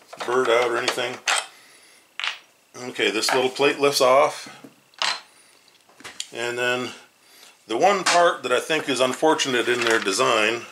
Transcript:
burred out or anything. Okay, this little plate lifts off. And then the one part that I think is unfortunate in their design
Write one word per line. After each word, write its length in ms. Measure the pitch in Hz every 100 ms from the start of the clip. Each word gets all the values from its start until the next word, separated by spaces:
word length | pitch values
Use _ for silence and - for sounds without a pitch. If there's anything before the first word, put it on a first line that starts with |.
| _ -
burred 240 | - 123 120
out 220 | 117 120
or 80 | 117
anything. 380 | 123 127 123 120 - - - - - - _ _ _ - - - _ _ _ 120
Okay, 280 | 123 117 107
this 240 | 104 -
little 160 | 123 131
plate 280 | 131 143 147
lifts 220 | 139 139
off. 480 | 127 135 147 - - - - _ _ - - - - _ _ _ _ _ _ _ - - -
And 220 | 117 120 120
then 360 | 123 123 117 - - _ _ - - _ -
the 100 | 113
one 280 | 180 196
part 380 | - 175 175 175
that 100 | 127
I 80 | 123
think 280 | - 156 147
is 120 | 120
unfortunate 680 | 127 123 156 - 139 123 117
in 120 | 123
their 180 | 117 113
design 640 | 101 95 131 113 107 117 -